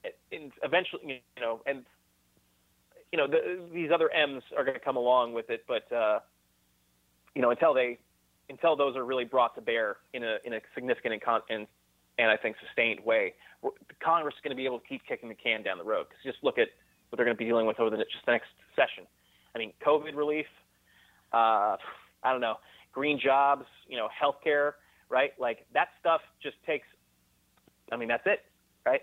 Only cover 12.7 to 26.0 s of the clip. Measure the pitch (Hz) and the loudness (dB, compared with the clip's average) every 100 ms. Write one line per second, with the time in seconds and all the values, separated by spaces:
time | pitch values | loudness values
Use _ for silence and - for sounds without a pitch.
12.7 | - 117 107 107 113 92 - - _ - | -2 0 0 2 2 2 -6 -20 _ -8
13.7 | - - - 165 165 147 - 143 131 131 | -8 -20 -6 0 0 0 -8 -10 -6 -4
14.7 | 120 - 135 - 123 117 104 120 110 101 | -6 -10 -14 -8 -10 -8 -6 -4 -2 -4
15.7 | 90 95 101 73 - 135 - 139 120 110 | -6 -4 -4 -4 -10 -12 -2 -2 2 0
16.7 | - _ _ _ 120 120 110 117 117 110 | -2 _ _ _ 0 0 0 0 2 2
17.7 | 107 113 107 110 - - 120 - _ _ | 2 0 0 -4 -4 0 -2 -2 _ _
18.7 | - 127 - 90 _ _ _ _ 117 107 | 0 0 -2 -18 _ _ _ _ -10 -10
19.7 | - 151 151 151 143 147 151 147 - _ | -2 2 2 0 -4 -2 -2 -6 -16 _
20.7 | _ _ _ _ _ _ 117 113 110 104 | _ _ _ _ _ _ 2 4 4 2
21.7 | 98 - - - _ 127 131 117 110 - | -2 -8 -18 -20 _ -2 0 -2 -4 -10
22.7 | - _ 131 147 143 135 135 139 139 131 | -20 _ -4 -2 0 2 4 4 2 -4
23.7 | - - 127 107 - 147 - 156 147 147 | -20 -10 -6 -6 0 -2 0 0 2 0
24.7 | - _ _ _ 127 143 - 123 113 _ | -2 _ _ _ 0 0 -2 -6 -6 _
25.7 | 139 175 _ | -2 -2 _